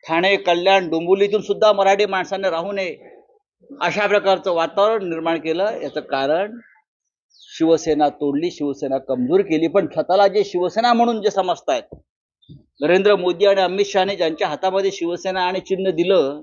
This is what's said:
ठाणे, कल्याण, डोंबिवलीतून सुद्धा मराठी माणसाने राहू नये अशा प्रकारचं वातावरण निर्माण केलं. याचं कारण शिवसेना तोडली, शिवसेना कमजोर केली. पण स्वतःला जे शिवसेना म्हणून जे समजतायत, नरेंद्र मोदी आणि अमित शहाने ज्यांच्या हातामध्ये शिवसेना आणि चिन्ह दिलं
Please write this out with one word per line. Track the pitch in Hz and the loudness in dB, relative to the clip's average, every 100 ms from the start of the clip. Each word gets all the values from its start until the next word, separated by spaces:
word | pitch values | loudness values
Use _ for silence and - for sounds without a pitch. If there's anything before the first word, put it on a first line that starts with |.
| - | -2
ठाणे, | 165 185 196 | 0 0 0
कल्याण, | 196 175 185 196 175 | 0 2 4 2 2
डोंबिवलीतून | 160 170 196 202 208 | -4 0 2 2 0
सुद्धा | - 202 214 | -2 2 2
मराठी | 202 196 196 208 | 4 2 2 0
माणसाने | 190 180 190 190 | -2 -6 -4 -2
राहू | 165 185 | -2 -4
नये | 196 185 - - - _ _ _ _ _ - | -6 -6 -10 -20 -20 _ _ _ _ _ -6
अशा | 175 202 202 | -4 -2 2
प्रकारचं | 202 190 190 190 | 2 2 0 0
वातावरण | 170 165 196 208 226 185 | -2 0 2 2 2 -4
निर्माण | 160 165 165 | -4 -2 -2
केलं. | 156 165 202 233 | -2 -2 -2 -4
याचं | 143 151 | -6 -8
कारण | - 135 139 160 208 233 _ _ _ _ _ _ _ | -4 -2 0 0 -2 -8 _ _ _ _ _ _ _
शिवसेना | _ - - 165 160 160 147 147 | _ -20 -2 2 2 2 2 0
तोडली, | 147 147 143 175 | 0 -4 -2 -4
शिवसेना | - 143 135 139 131 | -4 -6 -6 -4 -4
कमजोर | 131 127 123 185 | -4 -4 2 0
केली. | 170 156 160 | 2 0 2
पण | 190 165 | 0 0
स्वतःला | 160 147 190 202 | -4 0 2 4
जे | 196 | 2
शिवसेना | 190 180 175 214 240 | -2 -2 -2 0 2
म्हणून | 233 233 226 | 2 2 0
जे | 202 | -2
समजतायत, | 196 185 170 - 127 - - _ _ _ _ _ 143 _ _ | 0 -2 -4 -4 -4 -6 -20 _ _ _ _ _ -20 _ _
नरेंद्र | 147 185 202 196 | 0 2 4 2
मोदी | 180 175 202 | 0 2 2
आणि | 196 | 4
अमित | 180 190 | 0 0
शहाने | 202 196 185 196 | 0 0 -2 0
ज्यांच्या | 165 160 185 | -2 -2 -4
हातामध्ये | 147 190 190 196 | -2 -2 0 -2
शिवसेना | 190 170 175 190 190 | -4 -6 -6 -6 -4
आणि | 180 185 | -2 -4
चिन्ह | - 185 190 | -4 -4 -2
दिलं | 160 175 185 139 147 | -2 2 2 2 -4